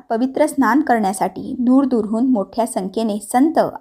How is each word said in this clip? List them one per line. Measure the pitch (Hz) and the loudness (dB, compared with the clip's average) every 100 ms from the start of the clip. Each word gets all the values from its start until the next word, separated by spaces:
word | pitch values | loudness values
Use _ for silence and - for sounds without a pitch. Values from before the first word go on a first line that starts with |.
| - | -4
पवित्र | 226 262 294 302 | -2 -2 0 0
स्नान | 285 226 269 | 2 2 2
करण्यासाठी | 285 233 196 202 185 185 208 247 | 2 2 0 -2 -4 -6 -10 -2
दूरदूरहून | 240 262 269 233 208 220 262 | 2 2 2 0 0 0 2
मोठ्या | 220 190 - 233 | 0 -2 -4 -4
संख्येने | 214 185 226 226 208 | -4 -4 -4 -2 -4
संत | - 247 320 294 180 - | -2 2 2 2 0 -2